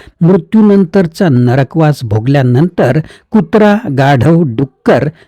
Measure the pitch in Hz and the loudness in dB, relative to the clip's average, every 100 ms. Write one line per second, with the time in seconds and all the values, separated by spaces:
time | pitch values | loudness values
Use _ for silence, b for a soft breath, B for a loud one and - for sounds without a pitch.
0 | B - 170 190 - 220 214 202 180 196 | B -2 0 0 0 0 2 2 0 0
1 | 165 - 180 123 123 131 127 165 151 143 | -2 -2 -2 0 0 0 -2 0 -2 -2
2 | 113 110 123 143 127 123 170 - 156 147 | -4 -4 0 0 0 0 -2 -2 -2 -2
3 | B B _ 220 160 220 208 208 - 131 | B B _ -4 0 0 2 0 -2 -2
4 | 139 135 147 165 151 113 135 _ - 127 | 0 2 2 0 0 -4 -6 _ -2 0
5 | 151 b | -2 b